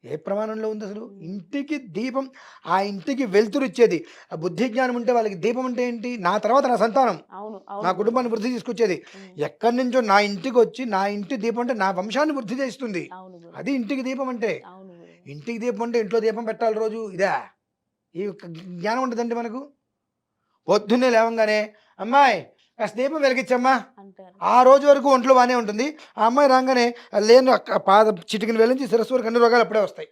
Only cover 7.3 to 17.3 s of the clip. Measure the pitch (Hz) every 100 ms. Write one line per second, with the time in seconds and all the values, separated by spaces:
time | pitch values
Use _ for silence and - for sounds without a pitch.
7.3 | 185 214 208 - 202 180 180 214 233 240
8.3 | 226 214 247 - 233 220 180 - 190 190
9.3 | 180 147 - 226 240 254 247 226 - 208
10.3 | 202 262 247 220 - 254 196 196 208 190
11.3 | 269 220 233 240 240 196 180 202 233 302
12.3 | 277 214 254 262 - 247 185 147 185 185
13.3 | 175 170 - 202 277 214 269 254 262 262
14.3 | 247 220 151 - 185 190 175 170 170 139
15.3 | 147 143 233 240 202 233 240 214 226 214
16.3 | 208 226 196 226 220 220 220 220 175 190